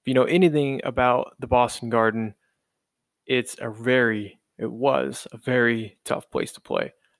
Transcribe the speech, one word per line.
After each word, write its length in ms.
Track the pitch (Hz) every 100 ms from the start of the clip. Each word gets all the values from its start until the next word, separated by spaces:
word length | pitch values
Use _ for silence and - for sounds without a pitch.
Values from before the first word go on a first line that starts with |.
If 60 | -
you 80 |
know 80 | 127
anything 580 | 127 170 180 151 139 135
about 520 | - 123 123 123 - _
the 80 |
Boston 460 | 123 123 120 - 117
Garden, 420 | 117 113 110 110 - _ _ _ _ _ _ _ _ -
it's 280 | 127 120 -
a 100 | 117
very, 680 | 107 120 127 117 107 101 _ _ -
it 140 | 113
was 560 | 117 135 135 123 127 -
a 60 | 117
very 640 | - 127 117 117 110 _
tough 280 | - - -
place 200 | - -
to 80 | -
play. 320 | - - - _ _